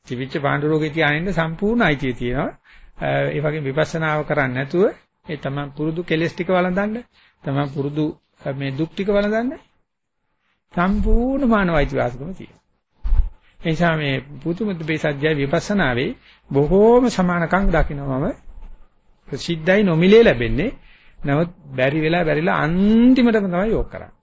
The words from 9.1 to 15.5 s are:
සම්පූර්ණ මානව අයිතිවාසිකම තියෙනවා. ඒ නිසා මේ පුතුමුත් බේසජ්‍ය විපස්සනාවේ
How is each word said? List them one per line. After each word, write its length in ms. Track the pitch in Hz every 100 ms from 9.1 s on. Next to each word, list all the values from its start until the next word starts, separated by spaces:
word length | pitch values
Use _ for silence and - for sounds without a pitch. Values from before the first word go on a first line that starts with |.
| 202 202 220 240 320 _ _ _ _ _ _ _ _ _ _ _
සම්පූර්ණ 760 | - 175 208 208 220 247 269 277
මානව 260 | 220 190
අයිතිවාසිකම 580 | 160 139 135 123 120 143
තියෙනවා. 280 | 185 - _ _ _ _ _ - - - - _ _
ඒ 100 | 170
නිසා 260 | 156 175 160
මේ 180 | 147 135 135 143
පුතුමුත් 420 | 160 170 214 180
බේසජ්‍ය 520 | 156 156 156 143 151 156
විපස්සනාවේ 760 | 139